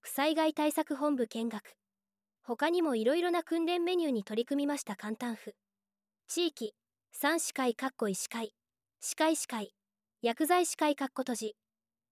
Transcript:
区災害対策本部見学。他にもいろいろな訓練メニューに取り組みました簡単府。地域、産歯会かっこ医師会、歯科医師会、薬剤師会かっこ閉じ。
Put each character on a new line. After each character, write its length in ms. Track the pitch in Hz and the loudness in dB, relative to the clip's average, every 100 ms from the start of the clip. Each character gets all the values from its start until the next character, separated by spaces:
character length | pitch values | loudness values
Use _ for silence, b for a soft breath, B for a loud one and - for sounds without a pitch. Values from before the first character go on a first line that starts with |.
区 80 | - | -8
災 240 | - 294 | -2 0
害 180 | 320 320 | 4 2
対 200 | 311 302 | 2 0
策 240 | 311 302 269 | 0 -2 0
本 180 | 294 | 0
部 120 | 269 226 | 0 -2
見 200 | 233 226 | -2 -4
学。 280 | 214 - - _ _ _ _ _ _ | -6 -14 -20 _ _ _ _ _ _
他 260 | - 233 302 | -8 0 2
に 140 | 349 | 2
も 120 | 320 | 2
い 100 | 233 | 2
ろ 100 | 220 | 4
い 80 | 330 | 4
ろ 80 | 349 | 2
な 120 | 339 | 0
訓 220 | - 330 | 0 0
練 200 | 330 349 | 2 0
メ 120 | 339 359 | 2 2
ニ 80 | |
ュ 40 | 320 | 2
ー 20 | |
に 120 | 233 | 0
取 200 | - 214 | -2 -4
り 40 | 240 | 0
組 180 | 285 | 0
み 20 | 285 | 0
ま 100 | 285 | -2
し 80 | |
た 120 | - 202 | -6 -8
簡 200 | 214 226 | -6 -6
単 180 | 240 | -6
府。 200 | 220 - - _ _ _ _ _ _ - | -8 -12 -18 _ _ _ _ _ _ -8
地 200 | 330 339 | -2 -2
域、 260 | - 214 - _ _ _ | -4 -10 -10 _ _ _
産 280 | - 285 330 | -2 0 0
歯 140 | - | -2
会 200 | - 254 | -2 -2
か 120 | 226 262 | 0 -4
っ 40 | - | -2
こ 120 | 214 | -2
医 60 | |
師 140 | 185 - | -2 -6
会、 260 | 233 220 _ _ _ _ - | -6 -8 _ _ _ _ -12
歯 160 | - - | -8 0
科 120 | 320 | 2
医 80 | 320 | 2
師 120 | - | -2
会、 240 | 233 202 _ _ _ _ - | -6 -8 _ _ _ _ -4
薬 260 | 233 233 311 | -2 0 4
剤 200 | 359 339 | 4 2
師 100 | - | 2
会 180 | 302 | 2
か 120 | 294 269 | 2 -2
っ 20 | |
こ 80 | - | -4
閉 120 | 254 | -4
じ。 220 | 226 220 - _ _ _ _ _ | -4 -6 -10 _ _ _ _ _